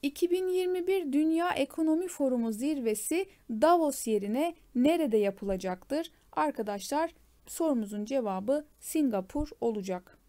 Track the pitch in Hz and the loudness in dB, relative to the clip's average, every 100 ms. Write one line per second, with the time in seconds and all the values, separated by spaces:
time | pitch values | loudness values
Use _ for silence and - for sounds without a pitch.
0 | 285 285 349 349 370 370 359 359 359 381 | -6 -2 0 2 0 0 0 0 0 0
1 | 311 277 311 320 349 - 277 - 320 311 | 0 2 2 2 0 0 -2 0 2 2
2 | 370 - 269 247 226 214 277 294 226 214 | -2 -2 0 2 -2 -2 -2 -2 -2 -2
3 | - 320 392 - - 220 302 349 302 277 | -2 -2 -4 -10 -8 2 4 6 4 -2
4 | - 214 202 233 339 339 - 247 262 339 | 0 0 0 -2 -2 -4 -6 2 4 4
5 | 302 214 202 196 196 190 190 180 - 285 | 2 2 2 -2 -4 -4 -4 -8 -4 -4
6 | 330 _ _ - 302 285 208 202 - 285 | -4 _ _ -2 -2 -2 -6 -6 -4 -2
7 | 330 - _ _ - - 320 254 202 208 | -2 -6 _ _ -16 -2 2 2 -2 -6
8 | 214 269 220 190 208 285 302 _ - 330 | -2 -2 -2 -4 0 -2 -2 _ -4 0
9 | 285 208 185 196 196 - 233 214 190 180 | 2 0 -2 -4 -6 -2 -2 -2 -4 -6
10 | - - | -8 -20